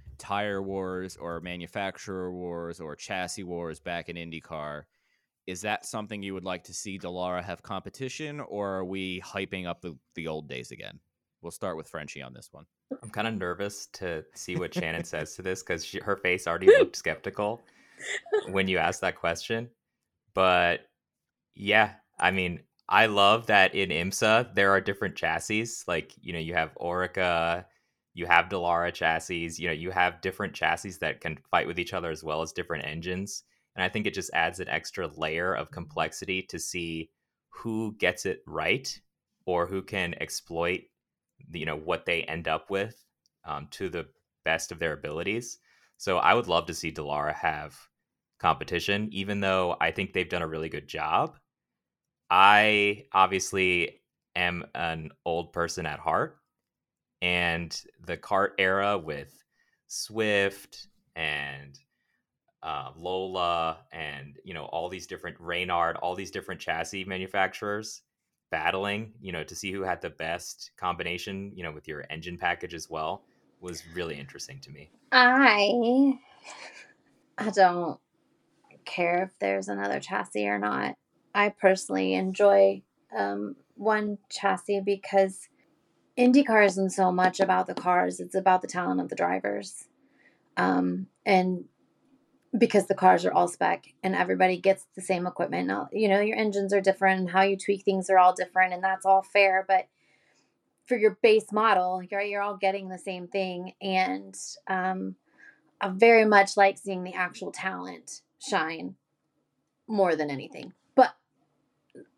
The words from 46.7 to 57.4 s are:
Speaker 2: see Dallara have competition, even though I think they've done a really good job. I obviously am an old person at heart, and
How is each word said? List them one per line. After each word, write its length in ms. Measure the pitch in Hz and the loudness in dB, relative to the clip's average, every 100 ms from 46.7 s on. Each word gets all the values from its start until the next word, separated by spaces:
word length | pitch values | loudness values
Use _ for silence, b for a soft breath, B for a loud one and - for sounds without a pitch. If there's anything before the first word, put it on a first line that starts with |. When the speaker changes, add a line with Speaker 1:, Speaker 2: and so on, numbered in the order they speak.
Speaker 2:
see 180 | 80 80 | -6 -8
Dallara 420 | 78 73 73 73 | -8 -4 -2 -2
have 420 | 76 82 76 76 - _ _ _ _ _ _ | -2 -2 -2 -8 -16 _ _ _ _ _ _
competition, 720 | 85 76 80 87 - 101 107 | 0 0 -2 -4 0 -2 -2
even 280 | 95 98 101 | -6 -6 -2
though 360 | 98 95 87 - | 0 2 0 0
I 80 | 82 | -2
think 240 | 90 92 | -2 -4
they've 160 | 95 85 | -2 -2
done 140 | 87 | -2
a 40 | 80 | -4
really 220 | 78 80 | -6 -6
good 180 | 78 - | -8 -10
job. 500 | 78 76 92 160 - _ _ _ _ _ _ _ _ - | -6 0 0 0 -6 _ _ _ _ _ _ _ _ 2
I 760 | 90 98 104 107 104 101 104 - | 6 8 8 6 4 2 0 0
obviously 880 | 95 92 95 - 98 90 87 82 - _ _ _ 87 | 4 4 4 -2 0 2 2 -2 -6 _ _ _ -2
am 300 | 87 87 - | -2 -2 -8
an 380 | - 82 80 78 - | -6 -4 -4 -10 -10
old 300 | 85 85 82 | -6 -4 -4
person 320 | 87 85 - 80 | -4 -4 -4 -6
at 140 | 71 | -6
heart, 380 | 80 87 165 _ _ _ _ _ _ _ _ - | 0 0 0 _ _ _ _ _ _ _ _ -6
and 580 | 90 87 | -2 0